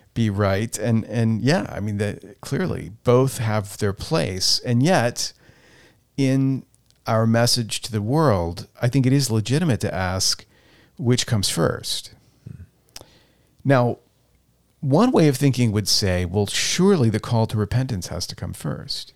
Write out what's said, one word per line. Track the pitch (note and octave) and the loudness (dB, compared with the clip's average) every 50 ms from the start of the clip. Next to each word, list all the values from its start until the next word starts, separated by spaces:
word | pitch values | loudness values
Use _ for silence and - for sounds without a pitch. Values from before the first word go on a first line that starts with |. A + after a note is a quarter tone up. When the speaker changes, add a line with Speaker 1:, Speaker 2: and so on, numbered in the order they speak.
| _ _ - | _ _ -4
Speaker 1:
be | - A#2 G#2+ | -2 -2 0
right?" | G2 G2 G#2 G2 G2 G2 A2+ A2+ - - | 0 0 2 2 2 0 -2 -4 -6 -4
And, | G2+ A#2+ A#2 A2 - | -2 0 0 0 0
and | - G#2+ A#2 A2+ A2+ A2+ G#2 | -2 -2 0 0 0 0 0
yeah, | G#2 C3 D#3+ G3 G3+ - | 0 2 0 0 -2 -4
I | - - | -8 -8
mean, | G2 G#2+ G#2 G2+ | -6 -4 -4 -2
that | G#2 G#2 F2 E2+ - F#2+ G2+ _ | -4 -4 -6 -8 -12 -18 -20 _
clearly | - - C#3 D3 F#3 E3 G2+ F2 - E2 G#2+ - - | -12 -6 -4 -4 -4 -4 -4 -6 -8 -12 -14 -6 0
both | B2+ B2 B2+ C3 C3+ - - | 2 4 4 4 2 -2 -4
have | A#2 A2 G#2+ G#2+ G2+ G2+ - - | -2 -2 0 -2 -2 -4 -6 -4
their | G#2+ G2+ G2 | -4 -4 -4
place. | - - - D#3+ E3 - - F#2 F#2 - - - - | -4 -6 -4 -2 -2 -2 -2 -4 -2 -2 0 0 0
And | - B2+ A#2+ A#2+ | 0 0 0 2
yet, | C3 E3+ F#3+ D3 A#2 A#2+ - - - - - _ _ _ - _ _ _ - - - - _ _ _ _ _ | 2 4 4 2 2 0 -2 -4 -8 -8 -10 _ _ _ -20 _ _ _ -20 -20 -20 -20 _ _ _ _ _
in | - C3+ C3 C3 C3+ C3+ C3+ C3+ B2+ - _ _ _ _ _ _ _ - | 0 0 2 2 2 2 0 0 -2 -6 _ _ _ _ _ _ _ -4
our | - A#2 A2 A2+ A2+ | -2 0 2 4 4
message | A2+ A#2 A#2+ A#2+ A#2+ A#2+ A#2 G2+ - - | 4 4 4 2 2 0 -2 -4 -6 -8
to | - - | -8 -6
the | A2+ G#2+ | -4 -4
world, | G2+ G#2+ C3+ D#3+ D#3+ C#3 G#2 F#2 E2+ E2+ F2 G#2 - - _ - | -2 0 0 2 2 4 2 2 0 -2 -6 -8 -12 -16 _ -4
I | - A#2+ | -2 0
think | - C#3+ B2 | 2 2 2
it | B2+ | 4
is | C3 C#3+ C3+ A#2+ | 2 2 2 2
legitimate | A2+ A2 G2+ - B2+ D#3 F3+ D#3+ A2+ - | 0 0 0 0 0 0 2 0 0 0
to | - F#2+ - | -2 -4 -4
ask, | F2 F#2 F2+ F#2 A2 - - - - - _ _ _ _ _ _ _ _ _ _ - | -2 -2 -2 -2 0 0 -2 -2 -4 -6 _ _ _ _ _ _ _ _ _ _ -4
which | - A#2 B2 B2 - - | 0 2 2 2 2 0
comes | A#2+ G#2 G2 - | 0 0 0 0
first? | - - D#3 C3 - - - - - - - - - - _ _ _ _ - - | 0 0 0 0 0 -2 -6 -8 -8 -8 -8 -12 -18 -20 _ _ _ _ -20 -18
Speaker 2:
Hmm. | - - - - _ _ _ _ - - - _ _ _ _ _ _ _ _ _ _ _ - | -18 -18 -20 -20 _ _ _ _ -20 -20 -20 _ _ _ _ _ _ _ _ _ _ _ 0
Speaker 1:
Now, | C3 C#3 B2+ B2 A#2+ - - _ _ _ _ _ _ _ _ _ _ _ _ _ _ _ _ | 2 4 4 4 2 -2 -6 _ _ _ _ _ _ _ _ _ _ _ _ _ _ _ _
one | - C3+ C3 E3 A#3 B3+ | -2 2 4 4 4 6
way | B3+ A3 E3 D3 | 6 6 4 4
of | C3+ | 4
thinking | C3 C#3+ C#3 A#2+ B2+ B2 A2 G2+ | 4 2 2 2 2 2 2 2
would | G#2+ G2 - | 0 0 0
say, | - - G#2+ F#2+ F2+ F2+ F2+ | 0 0 2 0 0 0 0
"Well, | E2+ F2+ G#2+ G2+ G2 | -2 0 0 -2 0
surely | - - - - - - F3+ G3+ G3+ E3 B2 A2+ | -2 -4 -2 -2 0 2 4 4 4 4 4 2
the | G#2 G#2+ | 2 0
call | - - A#2+ A2+ A2+ G#2 | -2 -2 0 0 0 0
to | - G#2+ | 0 -2
repentance | G#2 G2 - B2 C3 C3 A#2 F#2 E2 - | -2 0 0 -2 -2 -2 -4 -6 -6 -8
has | - E2+ - - | -8 -8 -8 -10
to | - - | -10 -10
come | - - F2 | -10 -10 -10
first." | - - D3+ - - - - - - - - - | -8 -8 -8 -8 -8 -8 -10 -10 -10 -10 -14 -18